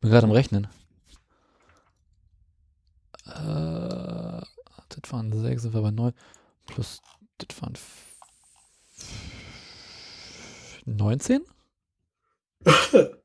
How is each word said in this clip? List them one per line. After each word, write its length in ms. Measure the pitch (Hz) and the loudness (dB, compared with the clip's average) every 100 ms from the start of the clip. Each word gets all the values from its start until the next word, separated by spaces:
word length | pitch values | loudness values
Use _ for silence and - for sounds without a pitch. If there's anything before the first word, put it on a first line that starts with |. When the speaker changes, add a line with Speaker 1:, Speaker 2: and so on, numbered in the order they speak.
Speaker 1:
Bin 100 | 110 | 6
grad 120 | 113 | 6
am 80 | 110 | 8
Rechnen. 380 | 107 135 101 104 - _ _ _ - _ _ _ _ _ _ _ _ _ _ _ _ _ _ _ _ _ _ _ - - | 6 4 0 -4 -10 _ _ _ -20 _ _ _ _ _ _ _ _ _ _ _ _ _ _ _ _ _ _ _ -20 -18
Äh, 60 | |
das 1800 | - 156 151 160 165 175 180 180 170 170 170 - - - - - - - | -12 -6 -4 -4 -6 -8 -8 -10 -10 -10 -12 -14 -20 -20 -20 -20 -18 -10
waren 220 | 127 113 107 | -6 -4 -2
sechs, 200 | 117 123 | -2 -2
sind 120 | 117 | -2
wir 80 | 110 | 0
bei 80 | 107 | 0
neun. 220 | 107 120 117 - - _ _ - | 0 -2 -4 -10 -20 _ _ -12
Plus, 360 | - 117 - - _ - - | -10 -10 -12 -20 _ -20 -20
das 220 | - - | -18 -14
waren 120 | - | -14
f-, 420 | 127 - - - - - _ _ _ _ _ _ - - - - - - - - - - - - - - - - - - - | -14 -18 -20 -20 -20 -20 _ _ _ _ _ _ -20 -18 -16 -16 -18 -20 -20 -20 -20 -20 -20 -20 -20 -20 -20 -20 -20 -20 -16
neunzehn? 580 | - 107 104 123 - 262 349 _ _ _ _ _ _ _ _ _ _ _ | -8 -2 0 0 0 0 -2 _ _ _ _ _ _ _ _ _ _ _
Speaker 2:
<laughs> 500 | - - - 240 - - | 6 6 8 6 6 0